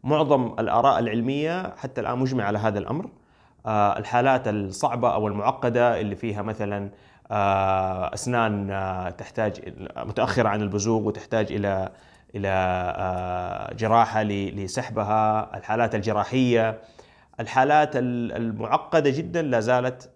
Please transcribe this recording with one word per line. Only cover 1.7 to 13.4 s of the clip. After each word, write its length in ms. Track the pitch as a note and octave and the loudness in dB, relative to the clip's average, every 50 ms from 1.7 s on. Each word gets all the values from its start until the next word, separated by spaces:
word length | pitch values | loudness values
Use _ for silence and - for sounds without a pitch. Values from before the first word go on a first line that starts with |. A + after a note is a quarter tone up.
| F#2 | -10
حتى 240 | - - C3 - - | -10 -12 -10 -6 -6
الآن 180 | A2+ - B2 B2 | -4 -2 -2 0
مجمع 260 | C3 B2+ C3 B2 G#2 | 0 0 0 0 0
على 140 | G2+ G#2 G#2 | 0 -2 0
هذا 200 | G#2+ A2+ G2+ G2+ | 0 0 0 -2
الأمر. 320 | F#2 - A#2+ D#3 G3 - - _ _ _ _ _ _ _ _ _ _ | -4 -4 -4 -6 -6 -8 -14 _ _ _ _ _ _ _ _ _ _
آه، 320 | A2 A2 G#2 G#2 G2+ - - | -2 2 4 4 4 2 0
الحالات 500 | G#2+ - - A#2+ B2 C3+ C3 B2+ C3 A2+ | -4 0 2 2 4 4 4 2 2 0
الصعبة 680 | G#2 G#2+ G2+ F#2+ G2 - - C3+ A#2 B2 A#2 A#2+ - | -2 -2 -4 -6 -6 -2 -2 -2 0 2 0 2 2
أو 140 | G#2+ G#2+ G#2+ | 2 0 0
المعقدة 720 | G2+ G#2 G2+ A2+ C3 - - B2 A#2 A#2+ B2 A#2+ A#2 F2+ | -2 0 0 0 -2 0 -2 0 2 4 4 4 4 2
اللي 160 | G#2+ G#2 G2+ | -2 -4 -4
فيها 260 | - - A2+ G2+ G#2 G2+ | -4 -4 -6 -4 -4 -6
مثلًا، 480 | A2 G#2+ - G#2+ G2+ G2+ G2+ G2+ G2 G2 - _ - _ _ _ - | -6 -4 -4 -4 -4 -4 -4 -6 -8 -12 -16 _ -20 _ _ _ -4
آه، 840 | G#2+ G#2 G2+ G2+ G2 G2 F#2+ F#2+ F#2+ F#2+ F#2 F#2 F#2 F#2 F#2 - - | -2 0 2 4 4 4 4 2 2 2 0 -2 -2 -4 -4 -4 -4
أسنان، 560 | G#2 - B2 B2 A#2+ A#2 A2 G#2 G2+ G2+ G2 | -6 -4 -2 0 2 2 2 0 -2 -2 -4
آه، 400 | G2 F#2+ F#2+ F#2+ F#2 F#2 F#2 F2+ | -4 -4 -4 -4 -4 -4 -6 -8
تحتاج، 640 | F2 - F#2+ - - - A2 G#2+ F#2 - - - - - - - - | -8 -10 -14 -12 -4 -2 -2 -2 -2 -6 -14 -16 -14 -14 -14 -12 -10
متأخرة 520 | - A#1+ - G#2+ - - - - B2+ A#2 G#2+ | -10 -8 -6 -2 -2 0 0 2 2 2 2
عن 140 | G2+ G#2+ G#2+ | 2 0 -2
البزوغ 380 | G2+ F#2 G#2 G2 A2+ A#2 A2+ G#2 | 0 0 0 0 2 2 2 2
وتحتاج 500 | G#2+ G#2 - - - - A2+ G#2+ F#2+ - | 0 -4 -4 -6 -2 0 0 0 0 -2
إلى، 400 | G#2 G2+ G2+ G2 F#2+ F#2+ F#2+ - - - - - - _ _ - | -2 0 0 0 -2 -2 -6 -8 -16 -20 -20 -20 -20 _ _ -8
إلى، 140 | G#2 G2 G2 F#2+ F#2+ F#2 F#2 F#2 F#2 F2+ F2+ - | -4 -2 0 2 2 2 2 0 0 -2 -4 -4
آه، 760 | - F#2+ F#2 F#2 F2+ F#2 F#2 F2+ F2+ | -4 -4 -4 -2 -4 -4 -4 -4 -4